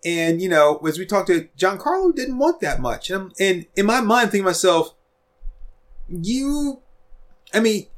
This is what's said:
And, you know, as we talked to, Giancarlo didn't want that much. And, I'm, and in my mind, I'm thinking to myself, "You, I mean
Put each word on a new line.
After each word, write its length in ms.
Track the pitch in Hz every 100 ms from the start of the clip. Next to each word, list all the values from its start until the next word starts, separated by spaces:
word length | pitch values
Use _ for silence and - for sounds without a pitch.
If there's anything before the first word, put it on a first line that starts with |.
And, 380 | 170 170 165 165
you 80 | 185
know, 300 | 160 147 151 160
as 100 | 156
we 60 |
talked 220 | 185 202 180
to, 240 | 175 165 _
Giancarlo 560 | 190 196 233 370 370 302
didn't 220 | 254 254
want 220 | 285 349
that 200 | 151 135
much. 300 | 127 110 -
And, 100 | 190
I'm, 120 | 190 -
and 280 | 190 185 165 -
in 80 |
my 160 | 202 247
mind, 260 | 220 240 226
I'm 40 |
thinking 140 | 208
to 40 | 190
myself, 460 | 170 190 165 160 _ _ _ _ _ - - - - _ - -
"You, 720 | 180 170 254 269 285 294 262 _ - _ - - - _
I 80 | 202
mean 280 | 226 208 -